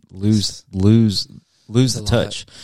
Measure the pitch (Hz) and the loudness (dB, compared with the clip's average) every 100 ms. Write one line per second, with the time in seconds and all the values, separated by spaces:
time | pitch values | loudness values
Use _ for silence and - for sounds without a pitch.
0 | _ 92 104 107 95 - - 92 98 113 | _ -4 0 0 -2 -8 -10 0 4 4
1 | 110 95 - - _ _ - 113 131 110 | 4 0 -8 -14 _ _ -4 -2 0 -2
2 | 104 120 - - - - | -2 -2 -2 -8 -16 -20